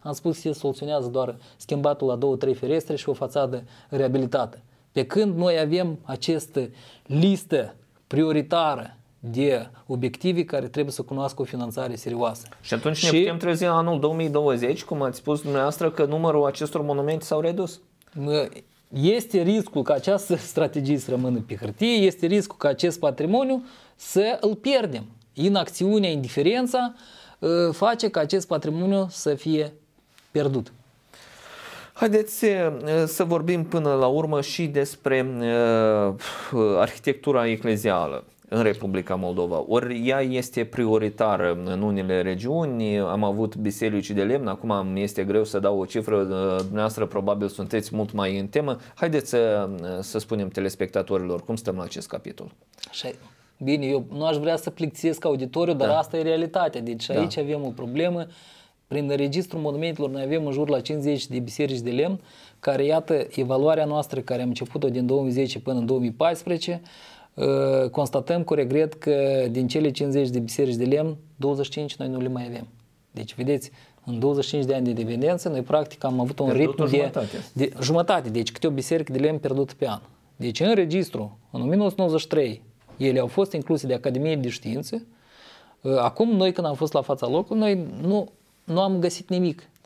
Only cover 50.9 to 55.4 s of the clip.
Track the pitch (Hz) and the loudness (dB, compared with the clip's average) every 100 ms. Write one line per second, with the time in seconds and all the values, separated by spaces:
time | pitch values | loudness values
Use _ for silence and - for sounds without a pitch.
50.9 | 101 - 95 90 87 - 113 104 92 85 | -2 0 -2 0 -4 -4 -4 -4 -6 -6
51.9 | - - - - - - - _ _ - | -10 -10 -10 -10 -14 -16 -18 _ _ -14
52.9 | - 127 123 - _ _ _ 135 147 135 | -10 -10 -12 -18 _ _ _ -2 0 2
53.9 | 139 - 143 160 151 151 160 160 - 160 | 0 -2 -2 0 0 0 -2 -4 -6 -6
54.9 | - 165 156 165 139 | -2 -2 0 0 0